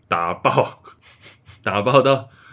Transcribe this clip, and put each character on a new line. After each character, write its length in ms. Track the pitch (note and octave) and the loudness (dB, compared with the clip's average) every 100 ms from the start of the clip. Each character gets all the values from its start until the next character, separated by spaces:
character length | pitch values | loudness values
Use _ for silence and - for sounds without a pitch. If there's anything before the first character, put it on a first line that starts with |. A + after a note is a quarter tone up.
| _ | _
打 240 | F2 E2+ | -4 -4
爆， 500 | F2+ C3+ C3+ - - - - - - | -2 0 0 -2 -6 -20 -20 -20 -20
<laughs> 440 | - - - - | -20 -20 -20 -12
打 180 | - G2+ | -6 -4
爆 200 | G#2 C#3 | 2 2
到， 260 | C3 C3 - - - | 4 0 -4 -20 -20